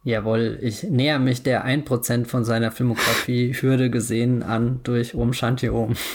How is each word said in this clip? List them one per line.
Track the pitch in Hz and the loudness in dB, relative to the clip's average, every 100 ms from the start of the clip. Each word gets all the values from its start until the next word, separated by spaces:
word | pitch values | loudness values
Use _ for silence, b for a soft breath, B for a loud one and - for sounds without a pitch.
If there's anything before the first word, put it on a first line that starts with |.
Jawohl, | 127 107 110 113 113 107 | -2 -2 2 2 0 -2
ich | 123 101 | -4 -4
näher | 202 127 143 143 | 0 2 2 2
mich | 131 127 | 2 0
der | 135 113 | 0 0
ein | 127 143 | 0 -2
Prozent | 147 120 - 120 120 | 0 -2 0 -2 0
von | 127 | -2
seiner | 113 113 113 | 0 0 0
Filmografie | - 123 113 110 113 - 123 123 | 0 -2 0 -2 -2 0 0 0
<laughs> | 123 | 0
Hürde | 131 131 127 | 2 4 2
gesehen | 120 107 113 120 123 | 0 0 0 2 0
an | - 113 117 127 | 0 0 0 -2
durch | 123 120 117 | 0 0 0
Om | 120 120 | 0 0
Shanti | 127 120 127 120 | 0 0 0 0
Om. | 113 113 113 B | 0 0 -2 B